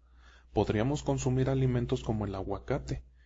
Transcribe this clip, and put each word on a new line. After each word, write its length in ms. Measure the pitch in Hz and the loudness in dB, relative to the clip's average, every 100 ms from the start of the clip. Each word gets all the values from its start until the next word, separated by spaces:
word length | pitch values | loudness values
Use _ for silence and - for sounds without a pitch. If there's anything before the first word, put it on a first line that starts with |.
| _ - - - - | _ -20 -20 -20 -4
Podríamos 480 | 107 104 104 123 147 | 0 2 2 2 0
consumir 480 | - 135 131 127 131 | 0 0 2 2 2
alimentos 520 | 135 131 123 120 127 | 2 2 2 0 -2
como 220 | - 110 | -2 -2
el 100 | 101 | -2
aguacate, 720 | 98 95 95 - 143 135 139 - - | -4 -6 -6 -4 -4 -4 -8 -8 -20